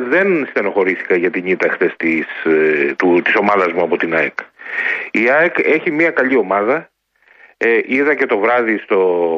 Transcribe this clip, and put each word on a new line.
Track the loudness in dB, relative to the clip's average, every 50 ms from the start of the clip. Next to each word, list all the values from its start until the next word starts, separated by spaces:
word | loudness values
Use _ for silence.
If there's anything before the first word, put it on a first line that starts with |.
| -2 0
δεν | 0 2 2 2 0 0 -2 -4
στενοχωρήθηκα | -4 -4 -2 -2 0 0 0 0 -2 -4 -2 -2 0
για | 0 0 0
την | -2 -4 -4
ήττα | -2 -2 0 0 -2
χθες | 0 0 -2 -2 -2 -2
της, | -4 -2 -2 -2 -4 -6 -8 -4 0
ε, | 2 2 2 2 2 2 0 -2 -2 -2 0
του, | 2 2 2 2 2
της | 2 0
ομάδας | 0 2 2 2 2 2 0 0
μου | 0
από | 0 0 0 -2
την | -2 -2 -2
αεκ. | -2 -2 -2 -6 -10 -14 -14 _ -20 -16 -10 -8 -6 -4 -4 -4 -6 -6 -6
Η | -2 0 2 2
αεκ | 4 2 2 2 0 0
έχει | 0 2 0 0 0 -2
μια | 0 0 0 0
καλή | 0 0 0 2 2
ομάδα. | 2 2 2 0 0 0 0 -2 -2 -4 -10 _ _ _ _ _ _ _ _ _ _ -20 -18 _ -2
Ε, | 0 2 2 2 0
είδα | 0 -2 0 0 0 0
και | 0 0
το | 0 0 0
βράδυ | 2 2 2 2 2 0 -2 -4
στο, | -2 0 0 2 2 2 2 2 0 0 0